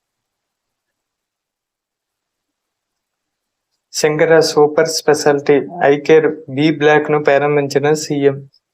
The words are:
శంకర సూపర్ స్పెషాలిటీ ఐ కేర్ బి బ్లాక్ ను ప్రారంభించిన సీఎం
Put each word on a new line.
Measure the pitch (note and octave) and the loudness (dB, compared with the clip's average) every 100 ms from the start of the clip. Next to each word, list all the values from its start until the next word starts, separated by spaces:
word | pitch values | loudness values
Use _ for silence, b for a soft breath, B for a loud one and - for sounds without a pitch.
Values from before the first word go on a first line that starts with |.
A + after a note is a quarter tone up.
| _ _ _ _ _ _ _ _ _ _ _ _ _ _ _ _ _ _ _ _ _ _ _ _ _ _ _ _ _ _ _ _ _ _ _ _ _ _ _ | _ _ _ _ _ _ _ _ _ _ _ _ _ _ _ _ _ _ _ _ _ _ _ _ _ _ _ _ _ _ _ _ _ _ _ _ _ _ _
శంకర | - D#3 D3+ E3 D#3+ | -4 -2 0 2 2
సూపర్ | D#3 - D3 D3+ D#3+ | 2 2 0 2 -2
స్పెషాలిటీ | - - D3 D3+ C#3+ C#3 C#3+ - - | -2 -2 0 0 0 0 0 -2 -4
ఐ | C#3 D3 | 0 0
కేర్ | D3 D#3+ D3+ | 2 2 2
బి | - - C3+ D#3 D3 | -4 -10 -2 -2 0
బ్లాక్ | D3 D3+ D3+ | 2 2 0
ను | D3+ | -2
ప్రారంభించిన | D3+ C#3 D3 D3 C#3 C#3 C#3+ | 2 0 2 -2 -2 -2 0
సీఎం | D#3 - C#3+ C#3 C#3 C#3 _ _ | -2 -4 -2 -2 -2 -10 _ _